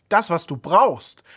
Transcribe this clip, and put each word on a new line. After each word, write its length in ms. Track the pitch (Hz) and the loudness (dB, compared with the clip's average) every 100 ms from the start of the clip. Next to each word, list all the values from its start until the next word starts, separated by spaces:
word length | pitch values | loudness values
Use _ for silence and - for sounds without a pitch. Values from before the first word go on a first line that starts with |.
| _ | _
Das, 220 | 208 220 | -2 0
was 160 | 170 - | -4 -6
du 100 | 135 | -12
brauchst, 680 | - 190 254 113 - - _ | 0 4 4 0 -12 -20 _